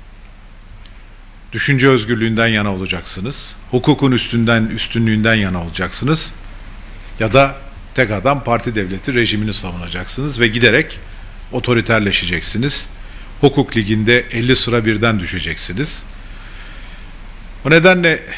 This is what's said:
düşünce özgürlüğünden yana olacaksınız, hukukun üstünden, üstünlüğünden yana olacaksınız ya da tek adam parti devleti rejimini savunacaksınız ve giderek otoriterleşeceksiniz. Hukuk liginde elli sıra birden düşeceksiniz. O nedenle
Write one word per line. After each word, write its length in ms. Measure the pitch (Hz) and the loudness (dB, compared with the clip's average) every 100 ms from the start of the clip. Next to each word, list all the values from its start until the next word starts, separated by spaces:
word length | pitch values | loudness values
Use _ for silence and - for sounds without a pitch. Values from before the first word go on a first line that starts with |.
| - - - - - - - - - - - - - - - | -20 -20 -20 -20 -20 -20 -20 -20 -20 -20 -20 -20 -20 -20 -12
düşünce 360 | 117 - 135 135 | -4 0 4 6
özgürlüğünden 600 | 131 107 120 113 110 113 | 4 2 0 2 2 2
yana 260 | 110 104 95 | 2 0 -2
olacaksınız, 840 | 95 87 - - 101 147 - - - | -4 -6 -6 -6 -6 -6 -8 -10 -2
hukukun 420 | 127 120 143 139 | 0 4 4 4
üstünden, 540 | 123 - 120 113 117 110 | 2 2 2 4 4 2
üstünlüğünden 680 | 113 - 120 113 110 107 113 | -2 -2 0 2 2 4 2
yana 280 | 98 92 | 2 -2
olacaksınız 720 | 85 80 92 - 123 156 - - - - - - - - - - | -6 -6 -2 0 0 0 0 -4 -14 -16 -16 -16 -16 -16 -14 -4
ya 120 | 110 | 2
da 240 | 131 139 135 - - - - | 4 4 0 -14 -16 -6 0
tek 160 | 120 | 0
adam 340 | 104 101 143 120 | 2 0 0 0
parti 300 | 117 123 110 | 0 0 -2
devleti 400 | 92 95 - 127 | -4 -4 -2 0
rejimini 400 | 110 110 107 98 | 2 0 -2 -2
savunacaksınız 840 | - 87 87 85 92 - 143 127 | -4 -8 -8 -8 -6 -4 -4 0
ve 80 | 120 | 2
giderek 500 | 113 117 113 160 - - - - - - | 4 4 4 2 -6 -14 -16 -16 -16 -8
otoriterleşeceksiniz. 1400 | 127 120 120 110 113 104 90 87 87 - 107 135 - - - - - - - | -4 0 0 2 2 2 0 -2 -2 -2 0 0 0 -2 -8 -14 -16 -16 2
Hukuk 360 | 143 139 131 117 | 4 4 0 0
liginde 440 | 101 107 107 120 | 0 2 4 4
elli 360 | 120 117 120 127 | 2 -2 4 4
sıra 300 | - 117 110 | 4 2 2
birden 340 | 107 117 107 | 2 2 2
düşeceksiniz. 840 | 87 92 82 78 - 90 143 - - - - - - - - - - - - - - - - - 139 | -2 -6 -6 -2 -2 -2 -2 -2 -6 -14 -16 -16 -16 -16 -16 -16 -16 -16 -16 -16 -16 -16 -16 -8 2
O 40 | |
nedenle 500 | 165 170 185 170 156 - | 6 6 6 4 0 -4